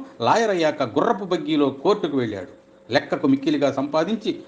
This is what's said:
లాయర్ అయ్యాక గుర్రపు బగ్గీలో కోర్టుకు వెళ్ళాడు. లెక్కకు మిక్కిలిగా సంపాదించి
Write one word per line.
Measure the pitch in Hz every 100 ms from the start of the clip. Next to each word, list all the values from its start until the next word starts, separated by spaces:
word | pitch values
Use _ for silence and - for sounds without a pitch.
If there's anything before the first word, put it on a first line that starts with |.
| - -
లాయర్ | 117 196 220
అయ్యాక | 185 156 147
గుర్రపు | 123 131 190 202
బగ్గీలో | 190 170 151 156 139
కోర్టుకు | 135 180 202 165 139
వెళ్ళాడు. | 117 98 87 - - - -
లెక్కకు | 131 - 170 147
మిక్కిలిగా | 135 160 147 135
సంపాదించి | 131 139 160 165 220 196 -